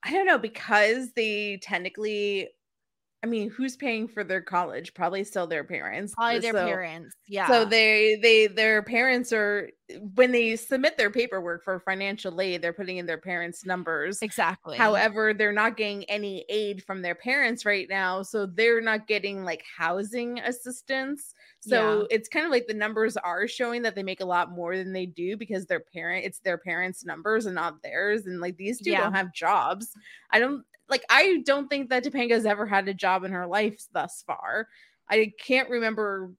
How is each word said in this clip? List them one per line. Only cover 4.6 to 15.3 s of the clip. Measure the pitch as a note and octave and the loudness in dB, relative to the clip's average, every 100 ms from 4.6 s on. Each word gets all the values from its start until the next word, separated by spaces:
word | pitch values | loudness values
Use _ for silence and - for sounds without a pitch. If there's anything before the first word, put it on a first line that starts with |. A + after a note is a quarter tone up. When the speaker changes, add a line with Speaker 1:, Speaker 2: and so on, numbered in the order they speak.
| F3 A#2 F3 | 0 -4 -10
Speaker 1:
Probably | - F3 F#3+ | -4 -2 -2
still | G3+ G3 F3 | -4 -4 -2
their | D#3+ | -4
parents. | C#3+ F3 D#2+ A2+ G3 | -4 -6 -6 -6 -8
Speaker 2:
Probably | - A#3 A#3 | -2 0 0
their | A3+ | 0
Speaker 1:
So, | G#3+ | 0
Speaker 2:
parents. | F3 F#3 F3 D#3+ E3 - _ | 0 -2 -4 -8 -14 -20 _
Speaker 1:
so | |
Speaker 2:
Yeah. | G3+ F#3 A#3+ | -2 4 4
Speaker 1:
they, | G#3+ A3+ A3 G#3+ G#3+ G#3+ | 6 6 6 6 4 6
they, | A3+ A3 G#3+ | 6 8 6
their | F#3+ A3 G#3+ | 4 4 4
parents | G#3 A#3 B3+ B3 B3 | 2 2 2 2 0
are, | A3+ G#3 G#3 - - _ - G#3 | 0 2 0 -4 -12 _ -14 -10
when | G3 B3+ | 4 6
they | B3 A#3 | 6 2
submit | A3+ - C4+ C#4 E4 | 0 -2 0 0 2
their | G#3+ | 0
paperwork | B3 B3 F#3+ F3 E3+ | 2 -2 -2 -4 -6
for | - F#3 | -4 -6
financial | F#3 F#3+ G3 G3+ G3 E3+ | -4 -4 -4 -4 -6 -2
aid, | F#3+ F3 | -2 0
they're | E3+ | -4
putting | E3+ F#3+ F#3 | -4 -8 -6
in | F3 | -6
their | D#3+ | -6
parents' | F#3 F3 E3+ F3 F#3 | -4 -6 -6 -8 -6
numbers. | F3+ E3 D#3+ D3+ G3+ | -6 -2 -2 -2 -4
Speaker 2:
Exactly. | G#3+ - F3 F#3 - D3+ | -6 -2 -2 -2 -8 2
Speaker 1:
However, | A3+ G#3 A3 G#3+ G#3+ | 4 6 2 4 2